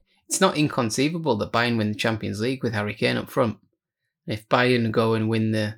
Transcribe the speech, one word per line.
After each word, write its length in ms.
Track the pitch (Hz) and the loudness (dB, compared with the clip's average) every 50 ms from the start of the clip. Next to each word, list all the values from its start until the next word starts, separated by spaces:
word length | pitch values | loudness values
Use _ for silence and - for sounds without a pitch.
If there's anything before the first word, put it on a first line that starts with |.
| _ _ _ _ _ | _ _ _ _ _
it's 140 | - - - | -6 0 2
not 160 | 190 185 - | 2 2 4
inconceivable 800 | 147 151 131 - 135 120 107 - 131 139 151 175 170 160 139 113 | 2 0 0 0 -2 -2 -2 0 0 0 0 -2 -2 -2 0 0
that 140 | 104 110 - | 0 -2 -2
Bayern 260 | - 117 120 120 117 | 0 0 0 2 0
win 120 | 110 104 104 | 0 0 -2
the 60 | 104 | -2
Champions 420 | - - 113 110 107 101 104 98 104 | -2 -2 -2 -2 -2 -4 -6 -4 -4
League 240 | 113 131 135 131 131 | -2 -4 -4 -2 -4
with 100 | 117 113 | -2 -2
Harry 200 | 104 104 104 104 | -2 -4 -4 -4
Kane 240 | - 123 123 123 | -2 -2 0 0
up 120 | 117 107 - | -2 -6 -4
front. 280 | - 139 123 107 - - _ _ _ _ _ _ _ _ _ _ _ _ _ | -2 0 0 0 -2 -6 _ _ _ _ _ _ _ _ _ _ _ _ _
If 200 | - 113 - - | -8 -8 -8 -2
Bayern 440 | - 135 123 123 127 127 120 113 110 | 0 2 2 4 4 4 2 2 2
go 220 | 107 120 113 113 113 | 2 2 2 2 2
and 140 | 110 110 110 | 2 0 0
win 220 | 113 110 110 110 | 0 0 0 0
the, 240 | 110 110 107 104 107 | 0 0 -2 -4 -6